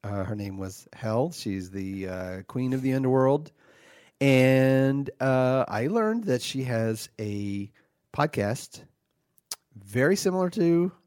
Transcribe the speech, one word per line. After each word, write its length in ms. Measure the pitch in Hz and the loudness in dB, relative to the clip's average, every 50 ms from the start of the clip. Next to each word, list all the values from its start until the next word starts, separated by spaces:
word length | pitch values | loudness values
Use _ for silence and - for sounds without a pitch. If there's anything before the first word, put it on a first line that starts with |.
| - | -6
Uh, 180 | 101 101 101 95 | -6 -4 -4 -4
her 120 | 95 107 | -4 -6
name 220 | 104 101 101 95 95 | -6 -6 -8 -8 -8
was 280 | 95 95 95 - - _ - | -10 -10 -10 -14 -20 _ -18
Hell. 400 | - - 110 110 117 135 175 165 | -8 -6 -2 0 0 -2 -2 -4
She's 380 | - - 113 95 95 92 90 | -8 -8 -6 -6 -6 -8 -8
the, 360 | 95 98 95 95 95 98 95 | -10 -10 -8 -8 -8 -8 -8
uh, 340 | 92 92 92 92 92 92 95 95 | -8 -8 -8 -8 -8 -10 -12 -12
queen 280 | - - 123 127 127 | -10 -6 -4 -4 -2
of 100 | 131 131 131 | -2 -2 -2
the 100 | 135 131 | 0 0
underworld. 580 | 135 135 131 131 131 131 131 139 151 156 - _ _ _ _ _ - - - - - _ _ _ _ | 0 2 2 4 4 6 4 4 2 -2 -8 _ _ _ _ _ -20 -20 -20 -20 -20 _ _ _ _
And, 880 | 139 139 135 131 127 131 131 131 131 131 135 131 135 135 135 139 139 131 - _ | 4 6 6 8 6 6 6 6 6 4 4 4 4 2 2 0 -4 -6 -6 _
uh, 420 | 131 135 131 131 127 127 127 135 - - | 0 2 2 2 2 2 2 2 0 0
I 180 | 101 107 117 | -2 -2 -2
learned 380 | 151 202 233 220 214 220 233 220 | 0 0 0 0 0 0 -2 0
that 160 | 196 127 123 | -2 -2 -2
she 220 | - - - 135 135 | -2 -6 -6 -6 -4
has 440 | 127 120 113 113 113 110 110 - - _ - | -2 0 0 0 0 -2 -4 -6 -14 _ -8
a 500 | 107 104 101 101 101 101 98 101 101 101 _ _ _ _ _ _ _ _ | -6 -6 -4 -4 -4 -4 -4 -6 -6 -10 _ _ _ _ _ _ _ _
podcast 720 | - - 147 151 - - 101 101 123 - - - - - - _ _ _ _ _ _ _ _ _ _ _ _ _ - _ _ _ _ | -2 -2 -2 0 0 -2 -2 -2 -2 -6 -8 -16 -18 -20 -20 _ _ _ _ _ _ _ _ _ _ _ _ _ -16 _ _ _ _
very 400 | 107 98 98 101 127 131 151 196 | -20 -20 -6 0 2 2 2 2
similar 320 | 196 - 202 180 185 185 180 | 2 0 -2 0 0 -2 -2
to 420 | - 226 175 170 170 170 175 185 - _ _ | 0 2 2 4 4 4 2 0 -4 _ _